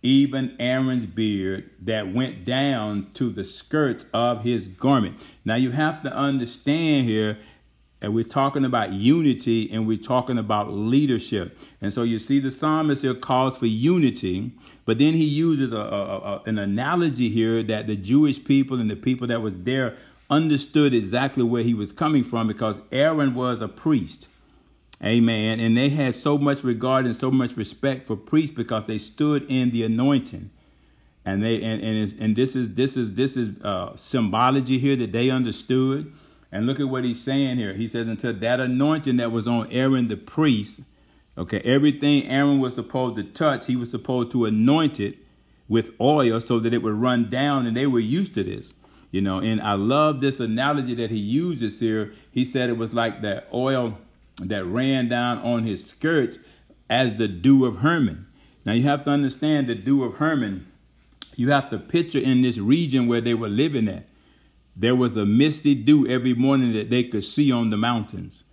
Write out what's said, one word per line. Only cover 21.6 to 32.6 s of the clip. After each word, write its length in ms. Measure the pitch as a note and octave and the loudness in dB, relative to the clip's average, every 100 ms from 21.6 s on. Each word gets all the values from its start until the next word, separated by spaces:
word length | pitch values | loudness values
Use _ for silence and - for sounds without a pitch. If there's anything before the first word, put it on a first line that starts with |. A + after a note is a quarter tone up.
he 100 | A#2 | 0
was 180 | A2+ G2+ | 0 -4
coming 320 | - D#3 D3+ | -2 2 2
from, 240 | A#2+ A#2 A2+ | 2 0 -2
because 320 | G#2 A2+ G2+ - | 0 -4 -4 -6
Aaron 420 | B2+ D3+ D#3+ C#3 | 2 2 4 0
was 280 | B2 B2+ A#2+ | 0 -2 -2
a 60 | G#2+ | -6
priest. 600 | - D#3 C#3 D#2 - - _ _ _ _ _ _ - | -4 2 2 0 -12 -20 _ _ _ _ _ _ -8
Amen. 560 | - A#2 A#2 A2 A2 A2+ | 0 4 4 2 -2 0
And 180 | A2+ A2+ | 2 4
they 120 | C#3+ | 2
had 260 | D3 C3 A2+ | 2 0 0
so 220 | D3+ D3 | 0 2
much 260 | C#3+ C#3 | 2 0
regard 420 | B2+ A2 B2+ C3 B2+ | -2 -2 2 2 0
and 100 | A2 | -2
so 140 | C3 | 0
much 260 | C3 A#2+ - | 2 0 -4
respect 520 | G#2 - C#3 C3 - | -10 -4 -4 -4 -6
for 80 | G#2 | -8
priests 400 | - D#3 D3+ - | 0 0 0 -6
because 300 | A2+ A2 G#2+ | -4 -4 -4
they 100 | G#2+ | -8
stood 480 | - - D3+ D3 C#3+ | -10 -2 0 0 0
in 200 | C3 B2 | 0 0
the 140 | A#2 | 0
anointing. 680 | A2 A2+ C3+ C#3 - G2 F#2 _ _ _ _ _ _ _ - | 0 2 2 2 -2 -12 -14 _ _ _ _ _ _ _ -4
And 180 | G2 | -2
they, 180 | A2 A2+ | 0 -2
and, 200 | A2+ A2 | -2 -4
and, 160 | A2 A2 | -2 -2
it's, 160 | G#2 - | -2 -2
and 160 | A2 G#2+ | 0 2
this 200 | C3 | 0
is, 180 | C3 | 0